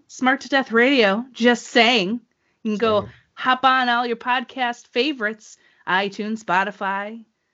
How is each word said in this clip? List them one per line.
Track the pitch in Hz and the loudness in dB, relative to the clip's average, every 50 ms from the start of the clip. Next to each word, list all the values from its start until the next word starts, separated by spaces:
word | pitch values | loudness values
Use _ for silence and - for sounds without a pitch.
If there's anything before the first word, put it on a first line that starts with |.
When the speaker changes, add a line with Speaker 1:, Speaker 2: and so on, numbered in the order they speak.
| _ | _
Speaker 1:
Smart | _ - - 254 254 269 262 | _ -8 -2 0 0 0 -2
to | - 247 | -2 -2
Death | 285 269 254 - | -2 -2 0 2
Radio, | 220 233 247 269 285 254 214 196 196 226 254 - - | 2 2 4 4 4 4 4 4 2 0 -4 -8 -4
just | - 226 240 233 233 - | 0 2 2 2 2 -2
saying. | - - 240 220 226 254 220 175 190 233 240 _ _ _ _ _ _ _ _ - | 0 2 4 4 4 4 2 0 -2 -4 -6 _ _ _ _ _ _ _ _ -6
You | 220 | -4
can | 214 | -4
go | 196 233 220 214 202 | 0 0 0 0 0
Speaker 2:
Saying. | 190 - - - _ _ _ | -2 -4 -12 -20 _ _ _
Speaker 1:
hop | - - 254 254 254 - | -6 -2 -2 0 2 2
on | 262 262 262 247 240 | 2 2 2 2 0
all | 240 240 247 | 0 0 0
your | 240 233 | -2 -4
podcast | 226 - 247 247 262 247 - - 269 247 233 240 - - | -6 -4 -4 -4 -4 -4 -8 -8 -6 -6 -6 -6 -8 -12
favorites, | _ - 240 262 311 285 247 208 214 220 220 - - - _ _ _ _ _ - | _ -2 -2 -2 -2 -2 -4 -6 -6 -6 -8 -16 -20 -20 _ _ _ _ _ -6
iTunes, | - 180 190 202 196 196 - 208 214 220 214 - | -2 0 0 0 -2 -6 -8 -8 -6 -6 -8 -4
Spotify, | - 175 185 196 208 196 - 208 190 196 196 202 214 226 233 220 _ _ _ _ _ | -2 0 0 0 -2 -4 -8 -6 -6 -6 -6 -8 -10 -12 -16 -20 _ _ _ _ _